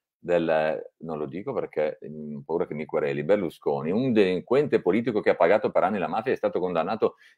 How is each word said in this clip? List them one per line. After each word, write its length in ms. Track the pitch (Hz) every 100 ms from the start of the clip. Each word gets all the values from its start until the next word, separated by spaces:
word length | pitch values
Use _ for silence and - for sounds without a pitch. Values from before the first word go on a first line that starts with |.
| _ _
del, 720 | - 87 82 78 78 73 - _
non 180 | 80 78
lo 100 | 73
dico 260 | 82 135
perché, 440 | 107 - - 76 - -
mm, 320 | 76 76 73
ho 60 | 71
paura 220 | 82 85
che 60 |
mi 120 | 76 73
quereli, 380 | 80 73 71
Berlusconi, 680 | 73 104 85 - - 71 76
un 200 | 101 131
delinquente 720 | 110 92 90 - 131 143 110
politico 400 | - 101 120 104
che 80 | 95
ha 40 | 90
pagato 360 | 87 107 110
per 120 | 85
anni 140 | 87 104
la 100 | 78
mafia, 240 | 98 127
è 40 | 98
stato 240 | 104 92
condannato 560 | 90 85 85 110 110 - -